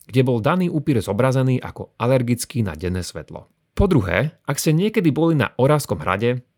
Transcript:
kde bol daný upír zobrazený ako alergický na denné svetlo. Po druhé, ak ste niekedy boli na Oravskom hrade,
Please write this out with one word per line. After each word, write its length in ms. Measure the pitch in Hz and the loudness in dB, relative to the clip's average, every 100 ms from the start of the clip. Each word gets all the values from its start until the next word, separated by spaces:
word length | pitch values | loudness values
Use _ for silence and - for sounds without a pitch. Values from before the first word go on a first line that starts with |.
| - | -4
kde 160 | 131 | 0
bol 160 | 127 120 | 2 2
daný 320 | 113 180 175 | 0 0 0
upír 240 | 156 147 123 | -2 0 -2
zobrazený 640 | 90 101 131 131 131 127 | 0 0 2 2 2 0
ako 320 | - - 101 - | -4 -12 -14 -4
alergický 640 | 117 131 120 120 - - | 0 2 2 -2 -4 -4
na 80 | 98 | -4
denné 320 | 76 87 92 | -4 -4 -4
svetlo. 480 | 87 85 76 - - _ _ - | -6 -10 -14 -16 -18 _ _ 0
Po 80 | |
druhé, 560 | 196 165 98 87 151 - - | 2 2 2 0 -2 -4 -8
ak 80 | 143 | -2
ste 160 | - | 0
niekedy 400 | 156 202 220 170 | 2 2 2 2
boli 240 | 131 165 156 | 2 2 2
na 160 | 110 - | 0 2
Oravskom 400 | 131 151 - 104 | 2 2 0 -4
hrade, 400 | 82 98 117 127 - | -2 0 0 -2 -8